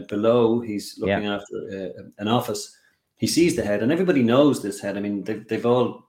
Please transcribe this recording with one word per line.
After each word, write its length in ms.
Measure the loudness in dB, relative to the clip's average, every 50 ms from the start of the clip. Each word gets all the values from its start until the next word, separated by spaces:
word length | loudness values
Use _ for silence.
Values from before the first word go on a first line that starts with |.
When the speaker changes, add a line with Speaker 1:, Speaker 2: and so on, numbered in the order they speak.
| -8 -6
Speaker 1:
below. 500 | -4 2 2 4 4 6 4 4 2 0
He's 360 | -2 -4 -6 -6 -8 -10 -10 -4
looking 240 | -2 0 0 0 0
Speaker 2:
Yeah. 120 | -2 -4
Speaker 1:
after, 560 | -6 -8 -10 -10 -10 -10 -10 -10 -10 -10 -10 -12
uh, 60 | -14 -18 -20 _ -6
an 80 | -2
office. 480 | 0 0 0 0 -2 -6 -8 -8 -14 -18 _ _ _ _ _ _ _ _
He 100 | _ -4
sees 280 | 0 2 4 4 4 2
the 80 | 0 -2
head, 180 | -2 -2 0
and 100 | 0 0
everybody 300 | 0 2 2 2 2 4 4
knows 380 | 4 6 6 6 4 2 0
this 180 | -4 -8 -8 -6
head. 140 | -8 -6 -6
I 20 | -4
mean, 240 | -4 -4 -4 -6 -6
they've, 240 | -6 -8 -8 -6
they've 180 | -6 -6 -2 2
all, 400 | 2 2 4 2 0 -4 -10 _